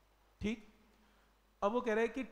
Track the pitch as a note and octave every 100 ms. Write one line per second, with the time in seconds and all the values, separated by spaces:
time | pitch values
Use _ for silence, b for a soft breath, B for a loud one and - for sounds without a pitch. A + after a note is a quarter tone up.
0 | _ _ _ _ G3+ A#3 - - - -
1 | b b b _ _ _ G3+ A#3+ A#3 G#3+
2 | A3+ B3 B3